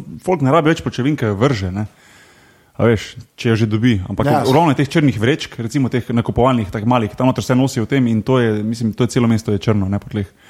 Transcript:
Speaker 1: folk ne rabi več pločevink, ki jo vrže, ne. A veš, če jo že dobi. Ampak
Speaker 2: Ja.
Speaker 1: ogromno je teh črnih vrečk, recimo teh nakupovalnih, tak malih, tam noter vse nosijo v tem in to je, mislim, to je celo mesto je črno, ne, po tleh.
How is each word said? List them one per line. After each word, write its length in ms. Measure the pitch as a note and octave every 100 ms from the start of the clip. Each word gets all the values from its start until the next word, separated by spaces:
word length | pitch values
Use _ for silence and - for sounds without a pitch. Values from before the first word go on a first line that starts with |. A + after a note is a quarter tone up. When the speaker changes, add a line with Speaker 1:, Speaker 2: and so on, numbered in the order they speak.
| - -
Speaker 1:
folk 240 | - F3+
ne 80 | C3+
rabi 200 | D#3+ D3+
več 120 | D#3+
pločevink, 360 | B2+ A2+ C3 D3
ki 80 | A2
jo 120 | G2
vrže, 340 | C3 A2+ F#2+
ne. 140 | F#2+ G#2+ _ _ - - _ _ _ _
A 120 | -
veš, 200 | A2+ A2 - - -
če 160 | - A#2+
jo 60 | A2
že 100 | A2+
dobi. 340 | G#2+ B2 G#2
Ampak 240 | F#2 G2+ C3
Speaker 2:
Ja. 160 | D3
Speaker 1:
ogromno 300 | A#2 C3+ E3+
je 60 | C3
teh 120 | C3+
črnih 240 | E3 D3 A2
vrečk, 400 | A#2 D#3 - -
recimo 300 | A2+ D3 B2+
teh 140 | B2+
nakupovalnih, 640 | - A#2 A2+ A#2 B2 B2 G#2
tak 160 | A2
malih, 280 | A2 B2 G#2
tam 160 | - B2+
noter 140 | -
vse 120 | -
nosijo 300 | B2+ C3+ -
v 40 | G#2+
tem 160 | C#3 A#2+
in 160 | A2
to 180 | G2+ C3
je, 200 | A#2 G#2+
mislim, 320 | G#2+ A#2 A2+
to 120 | G2
je 60 | A#2+
celo 180 | B2+ A#2
mesto 240 | A2 -
je 80 | G2+
črno, 260 | - G#2+ F#2+
ne, 140 | G2+
po 100 | -
tleh. 160 | G#2 F#2+ _